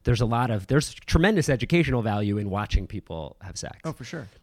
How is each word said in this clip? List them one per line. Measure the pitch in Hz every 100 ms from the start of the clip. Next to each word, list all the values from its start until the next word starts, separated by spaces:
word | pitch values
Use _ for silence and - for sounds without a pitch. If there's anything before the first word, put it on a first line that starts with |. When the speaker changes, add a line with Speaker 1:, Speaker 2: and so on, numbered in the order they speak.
Speaker 1:
there's | - 117
a | 113
lot | 117 123
of, | 107 95
there's | 139 -
tremendous | - - 165 190 208 147
educational | 127 - 170 147 123
value | 110 104 104 104
in | 101
watching | 98 104 101 95
people | 101 - 82 73 -
have | 98 92
sex. | - - 160
Speaker 2:
Oh, |
for | 135
sure. | 120 165 101 -